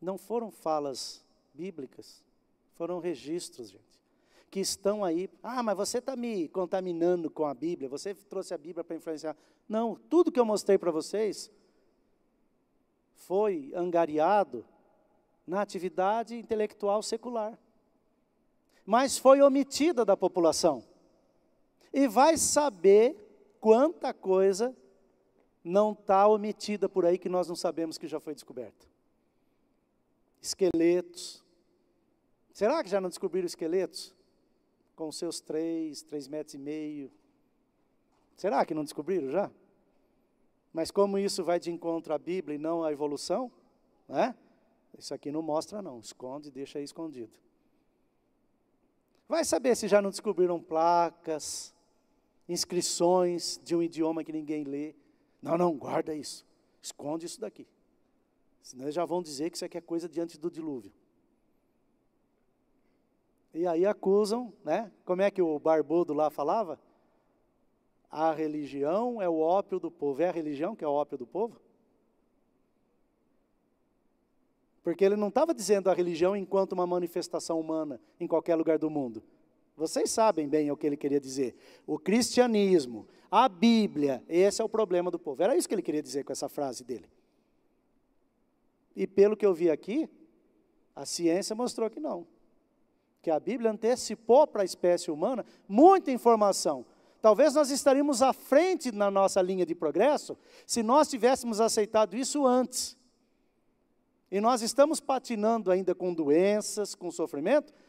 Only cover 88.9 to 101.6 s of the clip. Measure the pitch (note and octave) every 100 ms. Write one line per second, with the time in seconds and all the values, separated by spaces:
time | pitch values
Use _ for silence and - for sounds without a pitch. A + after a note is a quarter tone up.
88.9 | - F#3+ - G#3 G#3 G#3 E3 E3+ D3+ -
89.9 | C4 D#4 - _ _ _ _ _ _ _
90.9 | - C#3 - E3+ F3 G3 A3 A#3+ - A3
91.9 | C4 D4+ F#3 - _ _ _ _ _ _
92.9 | _ _ _ - D3+ F3 A#3+ A3+ G#3 A3
93.9 | B3 - G#3 - B3+ D4 G#3+ F#3 - F3+
94.9 | E3+ - D3+ G3+ B3 - - - G3+ E4+
95.9 | G4 - B3 A#3+ A3+ G3+ - F3 C3+ -
96.9 | _ _ _ A3 G#3 D4+ C4+ C4 C#4 C#4+
97.9 | C4+ D4 A#3 C4 - - C#4 F4+ F#4 B3+
98.9 | G3+ G3+ G3 G3 G3 F#3 F#3+ E3+ E3 D#3
99.9 | D3+ B3+ C#4 - C#3 _ - - A#3+ A3
100.9 | C#4+ D4 B3+ A#3 C4 A#3+ G#3